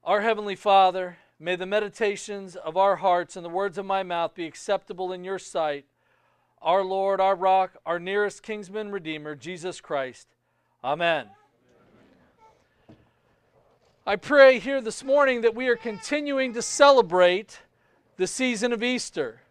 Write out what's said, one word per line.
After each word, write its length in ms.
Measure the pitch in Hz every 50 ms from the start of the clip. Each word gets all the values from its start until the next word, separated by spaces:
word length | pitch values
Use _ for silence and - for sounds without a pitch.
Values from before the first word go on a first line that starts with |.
| _ 160
Our 120 | 190 208
Heavenly 340 | 202 226 220 208 208 202 190
Father, 600 | 180 - 208 196 196 190 185 180 185 185 180 175 _ _ _ _ _
may 160 | 156 170 185
the 120 | 175 185
meditations 880 | 185 202 214 214 202 196 - 233 208 208 - - - 208 202 196 185 165
of 200 | 185 - 156 160
our 200 | 185 190 202 190
hearts 400 | 156 175 190 180 175 175 - -
and 80 | 185 170
the 40 | 175
words 300 | 170 185 196 202 160 190
of 80 | 196
my 160 | 190 196 196
mouth 320 | 190 180 175 170 170 160 _
be 100 | - 170
acceptable 680 | 160 - - - - 202 185 _ _ 196 175 185 180
in 100 | 185 180
your 160 | 180 185 190 180
sight, 460 | - - - 180 160 151 147 143 139 _ _ _ _ _ _ _ _ _ _ _ _ _ _ _
our 220 | - 160 175 196
Lord, 380 | 196 185 190 190 190 196 196 185
our 160 | 190 190 196
rock, 400 | 175 185 190 190 190 185 185 _ - _
our 140 | 165 170 175
nearest 420 | 170 185 196 208 208 202 - -
kinsman 480 | - - 214 214 202 175 196 214 214 208
redeemer, 460 | 202 196 165 160 156 151 147 151 151
Jesus 440 | 139 117 165 185 170 156 185 165 -
Christ. 460 | _ - 156 139 135 127 120 - - _ _ _ _ _ _ _ _ _ _ _
Amen. 460 | - 127 147 160 175 170 165 147 120 101 101 _ _ _ _ _ _ _ _ _ _ _ _ _ _ _ _ _ _ _ _ _ 440 440 _ _ _ _ _ _ _ _ - _ _ _ _ _ _ _ _ _ _ _ _ _ _ _ _ _ _ _ _ _ _
I 120 | - 202
pray 420 | 208 - - 285 285 269 262 262 233
here 220 | - 262 277 269
this 240 | 233 220 - - 262
morning 380 | 269 269 294 285 269 254 240
that 120 | 226 233 214
we 140 | 233 254 254
are 80 | 240
continuing 800 | 233 - 240 214 196 - - 294 302 294 285 277 262 262 254 214
to 60 | 240
celebrate 1000 | - - - - 285 285 277 262 220 165 170 180 180 175 180 196 220 _ - - _ _ _ _ _ _ _ _ _ _ _
the 100 | - 185
season 460 | 180 - - 254 254 240 196 214 240
of 100 | 240 220
Easter. 600 | 226 247 254 240 - - _ 170 143 117 110 - _ _